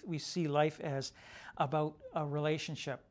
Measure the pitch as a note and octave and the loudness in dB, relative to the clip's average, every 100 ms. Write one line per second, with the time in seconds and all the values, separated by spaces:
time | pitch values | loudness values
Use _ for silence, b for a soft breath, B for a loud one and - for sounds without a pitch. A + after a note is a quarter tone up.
0 | - D#3 - F3+ D#3 D3 D#3 - D#3 C3+ | -6 -6 -2 0 2 6 4 2 -2 -2
1 | B2+ - B B B - C#3+ D#3 D3+ D#3 | -4 -10 B B B 0 2 4 2 -2
2 | - - D3 D3 D3+ D#3 D#3+ D3 - B2 | -6 -4 0 2 2 2 -2 -6 -6 -6
3 | - | -10